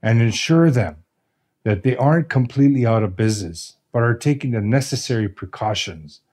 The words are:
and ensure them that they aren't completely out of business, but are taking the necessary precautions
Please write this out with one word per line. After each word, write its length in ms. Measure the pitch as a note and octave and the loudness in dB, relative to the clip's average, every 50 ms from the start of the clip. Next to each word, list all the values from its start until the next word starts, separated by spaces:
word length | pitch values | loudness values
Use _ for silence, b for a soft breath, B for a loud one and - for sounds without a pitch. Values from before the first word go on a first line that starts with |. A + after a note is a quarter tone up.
and 220 | - A2 A2+ A#2 A#2 | -2 0 2 2 2
ensure 480 | A2+ A2 - - - E3 E3 E3 D#3+ | 2 0 -2 0 2 4 4 4 4
them 240 | B2 A#2+ G2 D#2 D2+ D#2+ _ _ _ _ _ _ _ _ _ _ _ _ - | 4 2 0 -2 -6 -14 _ _ _ _ _ _ _ _ _ _ _ _ -2
that 200 | A2 G#2 F#2 - | -2 -2 0 0
they 120 | C3 B2 | -2 0
aren't 320 | - C3 C#3+ D#3+ E3+ D3+ | 2 2 2 2 2 0
completely 560 | - - C3 B2 A#2 - C3+ C#3 C#3+ C#3 C3 A#2+ | 0 0 0 0 0 2 2 4 4 4 2 2
out 200 | A2+ A2+ A2+ A2 | 2 2 2 0
of 120 | G2 F#2+ | 0 0
business, 600 | A#2 A2 A2 G#2+ G2+ F#2 E2 E2 - - - - _ _ _ | 0 0 0 0 -2 -6 -10 -12 -14 -18 -20 -20 _ _ _
but 100 | - A#2+ | -2 0
are 140 | A#2 A#2+ A#2 | 2 2 0
taking 340 | A#2 - D3 C#3+ C#3 C#3+ C3 | 0 0 -2 -2 -2 -2 -4
the 100 | A#2 G#2+ | -2 -2
necessary 720 | G2+ G#2+ B2 C#3 C3 - C#3+ - - - A#2+ A2 G#2+ F#2+ | 0 0 0 0 0 -2 -6 -6 -4 -4 -2 -2 -2 -4
precautions 920 | F#2 - F#2+ F2+ - - A2+ G#2+ G#2 - - G2 E2+ D#2+ D2+ D2 - _ _ _ | -6 -10 -14 -14 -10 -6 -4 -4 -4 -4 -6 -8 -12 -14 -18 -20 -20 _ _ _